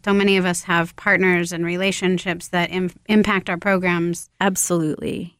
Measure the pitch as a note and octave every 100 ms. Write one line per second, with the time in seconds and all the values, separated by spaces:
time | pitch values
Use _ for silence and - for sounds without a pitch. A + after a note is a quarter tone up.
0 | - G3+ G3 F#3+ F#3 F3 - E3+ E3+ -
1 | - F#3 F#3 F3 E3+ E3+ E3+ F3 F#3+ F#3
2 | F#3 F3+ F#3+ F3 - F3+ F3 F#3 F3+ -
3 | - G#3+ G#3+ G3 F3+ F3 G3+ F#3+ F3+ F3
4 | E3+ E3+ - - G3 F#3 - F3 D#3 -
5 | - - E3+ _